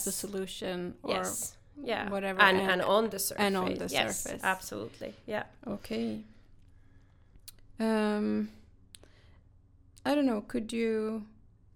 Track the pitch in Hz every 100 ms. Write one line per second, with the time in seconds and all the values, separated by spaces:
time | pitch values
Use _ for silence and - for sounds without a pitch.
0 | 196 - 202 196 185 - 185 180 180 -
1 | 190 185 185 226 - - - 294 240 208
2 | 202 196 196 190 196 190 196 185 - 208
3 | 226 196 - - 202 196 185 - 180 131
4 | 110 - - - 95 95 - 101 113 -
5 | - - - 208 - - - 202 - 226
6 | 233 214 214 - - - - - - -
7 | - - - - - - - - 220 220
8 | 214 208 214 214 214 - - - - -
9 | - - - - - - - - - -
10 | - 294 269 214 - 240 220 226 226 220
11 | 220 220 208 - - - -